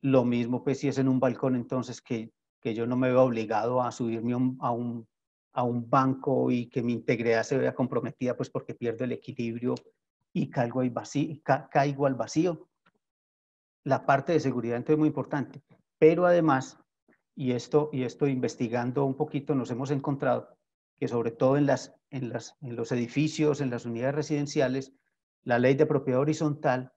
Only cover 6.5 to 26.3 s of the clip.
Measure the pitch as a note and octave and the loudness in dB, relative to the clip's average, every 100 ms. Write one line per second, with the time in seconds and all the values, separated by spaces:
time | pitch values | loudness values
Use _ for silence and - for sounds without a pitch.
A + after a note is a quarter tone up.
6.5 | B2 A#2+ - A#2 A#2 - A#2 A#2 A2+ A2+ | 0 -2 -4 -2 -2 0 0 2 0 2
7.5 | C3+ B2+ - B2+ B2 A#2+ - B2 A#2+ B2 | 0 -2 -2 -2 -2 -4 -6 -6 -4 -6
8.5 | C3 - - A#2+ A2+ B2+ A#2+ - A#2+ A#2 | -6 -10 -6 -6 -4 -4 -6 -8 -6 -6
9.5 | A#2 B2 B2+ - _ _ _ _ F3+ C#3+ | -4 -4 -4 -8 _ _ _ _ -4 -2
10.5 | - A#2+ C3 B2+ A#2+ G#2+ C#3 D#3+ D3+ - | -2 -2 0 -2 -2 -6 -4 -4 -6 0
11.5 | C3+ - D3+ C#3 C#3 C#3+ B2+ A2+ D#3 F3 | 0 2 0 0 2 0 0 -2 0 0
12.5 | E3 - _ _ _ _ _ _ _ _ | -2 -10 _ _ _ _ _ _ _ _
13.5 | _ _ _ - C3 - C#3 C#3 D#3+ C3+ | _ _ _ 0 0 4 2 4 0 2
14.5 | B2 A#2 A#2+ B2+ D3+ D#3 D3 A#2 D3 A#2+ | -2 -2 -4 0 4 4 0 -4 -4 -6
15.5 | C#3 _ _ _ _ D#3+ E3+ F3+ F3 D#3+ | -10 _ _ _ _ 6 6 4 4 4
16.5 | C3 B2+ - _ _ _ _ _ - B2+ | 2 0 -14 _ _ _ _ _ -6 -2
17.5 | B2 - D3+ D3+ C3+ B2 - C#3+ B2+ A#2+ | -2 2 0 2 -2 -4 0 0 0 -2
18.5 | - A#2+ A#2+ B2 B2+ C#3 C3 D3 D3 C3+ | -2 -2 -2 -2 0 -2 -2 -4 -4 -2
19.5 | C#3 A#2 A#2+ C3 C#3+ C#3+ C#3 C#3 A#2+ - | -2 -2 -6 -2 -2 -2 -2 0 0 -4
20.5 | _ _ _ _ _ B2 A#2+ A#2 A#2 C3 | _ _ _ _ _ -4 -2 -2 2 2
21.5 | C3+ C#3+ C3 - _ _ C3+ B2 B2+ - | 4 4 0 -2 _ _ -8 -6 -8 -12
22.5 | _ C3+ A#2 A#2 B2+ A#2 - D3+ D#3 D3+ | _ -10 -8 -2 -2 -2 0 0 2 0
23.5 | C#3+ C3+ A#2+ A#2+ A2+ B2+ D3 D3 D3+ C#3+ | 2 -2 -4 -6 -4 -2 -2 -2 -2 -2
24.5 | D3+ C3 C3 C3+ _ _ _ _ _ - | 0 0 0 -6 _ _ _ _ _ 0
25.5 | A#2+ B2+ C#3 C#3+ D3 C3+ B2+ D3 | 4 4 4 4 2 2 0 2